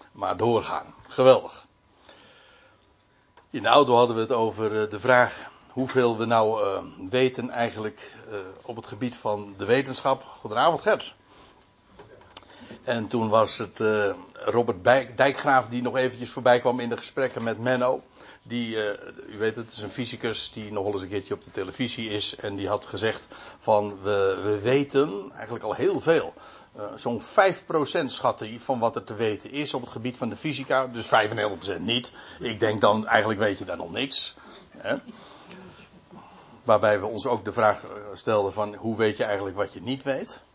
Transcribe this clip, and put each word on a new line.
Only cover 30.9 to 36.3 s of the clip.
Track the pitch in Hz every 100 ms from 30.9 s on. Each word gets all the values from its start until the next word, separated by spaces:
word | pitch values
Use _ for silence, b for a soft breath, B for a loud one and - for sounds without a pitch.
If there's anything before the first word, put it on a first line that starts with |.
| 117 104
vijfennegentig | 117 107 113 104 90
procent | 95 87 92
niet. | 120 120 B B B
Ik | 120 107
denk | 110 104
dan, | 107 107 107
eigenlijk | 113 107 101
weet | 107 95
je |
daar | 95 85
nog | 85
niks. | 101 135 - - B B B -
Hè? | - 101 131 240 B B B B 185 190 B B - - - -